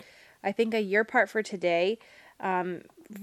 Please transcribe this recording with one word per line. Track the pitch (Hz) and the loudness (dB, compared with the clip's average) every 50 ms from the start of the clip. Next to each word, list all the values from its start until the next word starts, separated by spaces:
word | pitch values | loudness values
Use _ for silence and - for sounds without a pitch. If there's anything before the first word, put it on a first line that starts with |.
| - - - - - - - _ - | -20 -20 -20 -20 -20 -20 -20 _ -6
I | 196 202 | -6 0
think | - 185 226 220 | 0 0 0 2
a | 220 214 | -2 0
year | 190 196 208 220 | 2 2 2 2
part | - - 254 208 208 | 4 2 2 2 2
for | - 220 214 | 0 -4 -4
today, | - - 185 175 175 170 170 175 190 220 - - - - - - - - _ | -4 -6 -2 0 2 2 4 2 2 0 -4 -8 -20 -20 -20 -20 -20 -16 _
um, | - 190 185 180 180 180 180 - - - - - - - 202 196 | -4 -2 -2 0 -2 -2 -6 -8 -10 -16 -20 -20 -20 -18 -16 -6